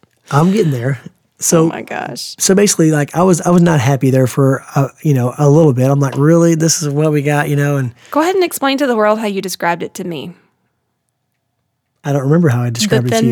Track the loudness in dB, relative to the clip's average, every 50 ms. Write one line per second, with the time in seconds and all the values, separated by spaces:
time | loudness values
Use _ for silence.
0 | _ _ _ _ _ -4 0 0 2 2 2 2 0 0 -2 -2 -4 -4 -6 -6
1 | -10 -18 _ _ _ _ _ -8 -4 0 2 2 2 0 -2 -6 -12 -10 -10 -10
2 | -10 -10 -10 -12 -14 -14 -10 -4 0 0 2 4 2 2 2 2 2 2 2 0
3 | -2 -2 -2 0 2 2 2 2 2 2 4 4 4 4 2 2 2 0 0 0
4 | 0 2 2 2 2 0 0 0 2 2 0 -2 -4 -6 -2 -2 -2 -2 -4 _
5 | -2 -2 0 0 0 -2 -2 0 2 4 4 4 4 4 2 2 2 0 2 0
6 | -2 -2 -2 0 2 4 4 4 4 2 2 2 0 0 -2 -2 -4 -4 -2 0
7 | 0 0 0 0 0 0 0 -2 -2 -2 -2 -2 0 0 0 -2 -4 -4 -8 _
8 | -14 -6 -2 -2 0 0 0 0 -2 -2 -4 -4 -2 -2 -2 0 -2 -2 0 0
9 | 2 0 0 0 -2 -6 -6 -6 -6 -8 -8 -6 -4 -4 -4 -4 -6 -10 -10 -12
10 | -12 -10 -10 -10 -12 -14 -16 _ _ _ _ _ _ _ _ _ _ _ _ _
11 | _ _ _ _ _ _ _ _ _ _ _ _ _ _ _ _ _ _ _ _
12 | -6 -4 -2 -2 0 2 2 2 2 2 0 0 -2 -4 -4 -4 -2 0 0 0
13 | 0 0 0 0 0 2